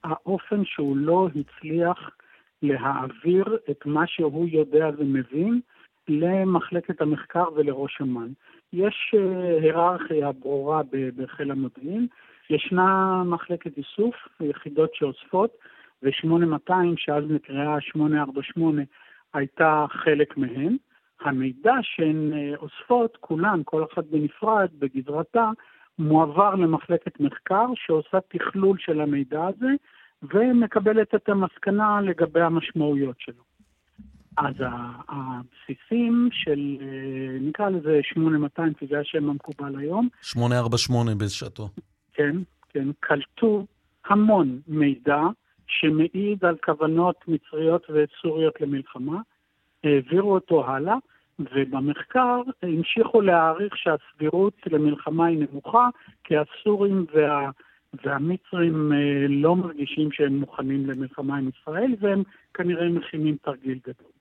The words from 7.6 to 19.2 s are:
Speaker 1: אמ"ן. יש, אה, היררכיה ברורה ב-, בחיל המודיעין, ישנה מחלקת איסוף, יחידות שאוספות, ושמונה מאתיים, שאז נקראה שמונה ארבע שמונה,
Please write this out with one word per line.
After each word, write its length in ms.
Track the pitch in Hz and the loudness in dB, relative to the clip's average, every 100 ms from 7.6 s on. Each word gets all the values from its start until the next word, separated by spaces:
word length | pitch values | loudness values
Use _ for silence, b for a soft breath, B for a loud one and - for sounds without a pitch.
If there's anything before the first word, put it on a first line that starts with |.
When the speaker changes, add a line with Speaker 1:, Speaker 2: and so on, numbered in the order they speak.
| 147 135 139 - | 0 0 -6 -6
Speaker 1:
אמ"ן. 280 | 135 123 117 135 b b _ | -6 -4 -8 -12 b b _
יש, 420 | 170 196 202 - 214 | -2 -2 -2 0 2
אה, 400 | 190 185 180 165 | 2 0 0 4
היררכיה 720 | 156 160 170 180 156 156 143 | 4 4 2 2 -2 -2 -2
ברורה 500 | 135 135 139 139 156 | -4 -4 -4 -2 -2
ב-, 400 | 143 135 131 123 | -2 -4 -6 -6
בחיל 280 | 127 - 143 | -12 -8 -6
המודיעין, 560 | 135 131 - 135 202 240 b b b b | -4 -4 -6 -8 -4 -4 b b b b
ישנה 720 | 180 - 185 185 190 190 185 180 | -2 0 2 4 4 2 0 -2
מחלקת 520 | 170 - 170 170 143 | -4 -4 -8 -8 -12
איסוף, 360 | 139 - 220 233 - _ | -14 -2 -2 -2 -16 _
יחידות 540 | 151 143 - 147 156 | -6 -6 -8 0 0
שאוספות, 560 | - 147 127 - 185 226 - b b b b | 2 -4 -4 -4 0 0 -2 b b b b
ושמונה 440 | 135 135 160 165 170 | -2 0 0 2 2
מאתיים, 480 | 151 - 185 175 165 | 0 0 2 2 0
שאז 280 | - 147 151 | -2 -2 0
נקראה 520 | 151 - 135 147 151 | -4 -4 -6 -2 -2
שמונה 420 | 135 156 151 151 | -4 -2 0 2
ארבע 180 | 143 135 | -2 -6
שמונה, 400 | 135 - 165 151 139 b b b | -8 0 0 0 -4 b b b